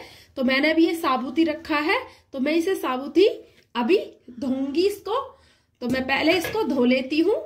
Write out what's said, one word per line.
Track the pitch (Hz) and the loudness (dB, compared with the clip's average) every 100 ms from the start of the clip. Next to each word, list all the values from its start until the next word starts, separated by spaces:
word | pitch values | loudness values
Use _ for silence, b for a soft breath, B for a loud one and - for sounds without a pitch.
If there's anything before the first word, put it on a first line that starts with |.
| B B B - | B B B -4
तो | |
मैंने | 254 269 302 | 0 2 2
अभी | 330 339 | 4 2
ये | 330 | 2
साबुत | 302 254 262 320 | -2 -2 -2 0
ही | 320 | 0
रखा | 302 - 294 | -2 -4 -2
है। | 302 466 508 B B | 0 -2 -4 B B
तो | 269 | -4
मैं | 277 | 0
इसे | 330 339 381 | 0 0 -2
साबुत | 269 254 285 330 | -2 -4 0 4
ही | 403 - B B B 233 | 4 2 B B B -4
अभी | 226 381 - - - | 2 2 0 -14 -20
धोऊंगी | - 262 269 277 294 392 | -8 -6 -4 -2 0 0
इसको। | 403 381 494 - b b b b _ | -2 -6 -6 -6 b b b b _
तो | 247 | -4
मैं | 262 | -4
पहले | 262 269 311 | -2 0 2
इसको | 359 - 440 294 | 2 0 -4 -2
धो | 262 247 | 2 2
लेती | 262 262 302 | 2 0 0
हूँ। | 339 571 | 2 0